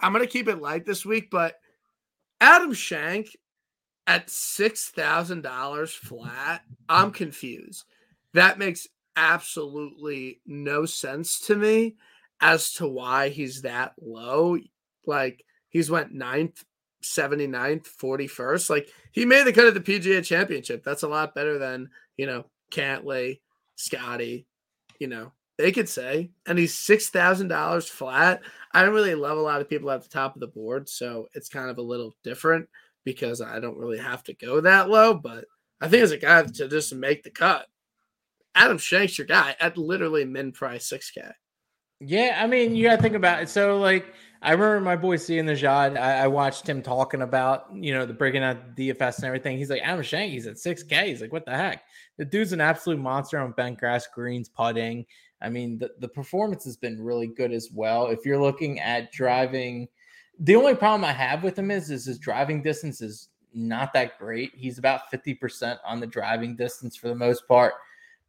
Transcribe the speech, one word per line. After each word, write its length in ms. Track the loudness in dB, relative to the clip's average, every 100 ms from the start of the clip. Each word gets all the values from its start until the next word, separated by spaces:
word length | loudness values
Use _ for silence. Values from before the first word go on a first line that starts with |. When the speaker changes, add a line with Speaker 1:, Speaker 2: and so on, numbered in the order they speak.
Speaker 1:
I'm 100 | 2
gonna 140 | 2 0
keep 220 | -2 -2
it 120 | -4
light 280 | -4 -6 -4
this 180 | -6 -2
week, 240 | -4 -2
but 300 | -2 -2 -4 _ _ _ _ _ _ _ 6
Adam 320 | 8 8 6
Schenk 640 | -4 -6 -6 -4 -6 -8 -16 _ _ _ _ _ _ 0
at 220 | 0 0
six 600 | -8 -6 0 0 -2 -10
thousand 520 | -4 0 0 -2 -8
dollars 500 | -8 -8 -6 -6 -8
flat, 720 | -10 -16 -14 -14 -8 -8 -8 -10 -14 2
I'm 220 | 4 4
confused. 760 | 0 -10 -10 -14 -14 -18 -20 -20 _ _ _ _
That 260 | 6 6 6
makes 280 | -2 -4 -10 _ _ 0
absolutely 1300 | 2 2 -2 -8 -8 -8 -10 -10 -10 -8 -10 -14 -14
no 400 | -10 -4 -2 -2
sense 540 | -4 -6 -6 -6 -4 0
to 80 | 2
me 400 | 4 4 2 -2 _ _ _ 2
as 340 | 4 4 2
to 140 | -4 -6
why 420 | -6 -2 0 0
he's 340 | -4 -8 -8
that 300 | -8 -6 -6 -8
low. 600 | -16 -12 -2 2 2 0 -6 _ _ _ -4
Like, 360 | -2 -2 -6 _ _ _
he's 200 | -2 0
went 240 | 0 -2
ninth, 520 | -8 -4 -2 -4 -6 -20 _ _ _
seventy-ninth, 840 | -8 -4 -2 -2 -4 -4 -2 -4 -6
forty-first. 840 | -10 -6 -4 -6 -6 -2 -2 0
Like, 200 | -2 -4 _ _
he 140 | 0 6
made 220 | 6 6
the 60 |
cut 120 | 8 8
at 80 |
the 80 | 6
P 160 | 0 -2
G 160 | 2
A 80 | 0
Championship. 640 | 2 0 0 -4 -6 -8
That's 180 | -6 -6
a 60 | -4
lot 260 | -2 -4
better 240 | -4 -4 -4
than, 320 | -6 -8 -12 -20 _ -8
you 120 | -6
know, 180 | -6 -10 _ -12
Cantlay, 680 | -6 -4 -4 -6 -6 -6 -8 _ _ _ -12
Scotty, 680 | -8 -8 -8 -8 -6 -10 -14 _ _ _ _ -12
you 80 | -10
know, 240 | -10 -14 _ _ 0
they 140 | 2
could 180 | 2 -2
say. 400 | -4 -4 -4 -6 _ -2
And 140 | 0
he's 180 | 0 0
six 320 | 4 4 2
thousand 380 | 2 2 2 0
dollars 420 | -2 -2 -2 -4
flat. 520 | -10 -4 2 4 2 -4 -20 0
I 120 | 4
don't 100 | 4
really 220 | 4 2 0
love 240 | -2 -2
a 20 |
lot 200 | -2 -2
of 80 | -4
people 200 | -4 -4
at 140 | -6
the 60 | -6
top 260 | -6 -6 -6
of 60 |
the 60 | -14
board, 420 | -10 -6 -6 -8
so 380 | -10 -8 -10 -12
it's 160 | -14 -14
kind 220 | -10 -10
of 80 | -8
a 20 |
little 340 | -8 -8 -10 -12
different 460 | -14 -2 2 2 0 -18 _ _ -10
because 340 | -6 -6 -6
I 200 | -8 -8
don't 180 | -10 -8
really 220 | -8 -6
have 240 | -8 -10
to 100 | -12
go 260 | -14 -2 4
that 280 | 6 6 8
low, 240 | 8 8
but 320 | 6 -2 -14 -18 _ _ -8
I 80 | 4
think 140 | 6
as 100 | 6
a 60 | 4
guy 240 | 8 8
to 260 | 8 -2 -4
just 240 | -2 -2
make 300 | -4 -2 -2
the 80 | -4
cut, 380 | 0 2 2 -4 _ _ _ _ _ _ _ _ 6
Adam 240 | 6 4
Shank's 400 | 2 2 2 -2
your 80 | 2
guy 280 | 4 4 2
at 180 | -2 -2
literally 480 | -4 -2 0 0 -2
min 260 | -4 -8
price 360 | -6 -8 -8 -8
six 240 | -10 -12
K. 100 | -14 -16 -20 _ _ _ _ _ -16
Speaker 2:
Yeah, 400 | -4 0 2 0
I 60 | 2
mean, 280 | 2 2 4
you 80 |
gotta 160 | 4 6
think 140 | 4
about 300 | 4 2 2
it. 60 | 0
So, 280 | 2 2 4
like, 340 | 4 2 0 -18 -20 -4 2
I 60 |
remember 280 | 4 4 4
my 160 | 2 0
boy 220 | 0 0
seeing 300 | 0 -2 0
the 60 |
Najad. 440 | 2 2 4 2 2
I, 220 | 0 2
I 80 | 2
watched 420 | 2 0 -2 -6
him 140 | -6
talking 400 | -2 -2 0 -2
about, 420 | 0 0 2 0 -2
you 200 | -8 -4
know, 120 | -2 -2
the 80 |
breaking 300 | 0 0 2
out 320 | 0 -2 -8 -6
the 80 | -4
D 40 |
F 100 | -2
S 160 | -2 -2
and 80 | -4
everything. 320 | -4 -4 -6
He's 140 | -4
like, 100 | -4
"Adam 220 | -4 -4
Schenk, 280 | -4 -4 -4
he's 140 | -8 -10
at 140 | -10
six 240 | -8 -8
K." 260 | -2 0 0
He's 100 | -4
like, 140 | -8
"What 120 | -10 -6
the 120 | -4
heck?" 260 | -4 -6 _ -20 -18 -12
The 80 | -4
dude's 280 | -2 0
an 80 | 0
absolute 380 | 2 0 -2 -4
monster 400 | -2 -4 -4 -4
on 140 | -4
bent 260 | -4 -6 -2
grass, 260 | -2 -2 -4
greens, 400 | -10 -8 -6 -8
putting. 580 | -4 -2 -2 -4 -6 -12 _ _ -12
I 80 | -8
mean, 300 | -6 -6 -6
the, 120 | -8 -10
the 80 | -12
performance 560 | -12 -8 -4 -4 -6 -10
has 120 | -10
been 240 | -10 -8
really 260 | -6 -4 -4
good 240 | -4 -4
as 200 | -4 -8
well. 360 | -6 -2 0 0
If 160 | -2
you're 180 | 0 2
looking 380 | 2 0 -4 -4
at 320 | -4 -4 -6
driving, 760 | -4 0 2 0 -2 -6 -8 -12 _ _ -20 _ -2
the 160 | 6 6
only 200 | 6 4
problem 280 | 4 2
I 80 | 0
have 320 | 0 -2 -2
with 140 | -4 -4
him 140 | -4
is, 180 | -4 -4
is 160 | -8 -8
his 140 | -8
driving 420 | -4 -2 -2 -2
distance 400 | -2 -4 -6 -10
is 280 | -12 -14 -20 _ _
not 420 | -8 -4 -2 0
that 260 | 2 0 -4
great. 320 | -8 -6 -8 -8
He's 220 | -10 0
about 320 | 2 2 -2
fifty 240 | -8 -6
percent 460 | -6 -6 -6 -6 -6
on 160 | -8 -8
the 80 | -6
driving 480 | -6 -2 -2 -4 -4
distance 400 | -6 -6 -14 -10
for 120 | -8
the 80 | 0
most 320 | 0 2 4
part. 260 | 6 6 2 -12 -20 -20 _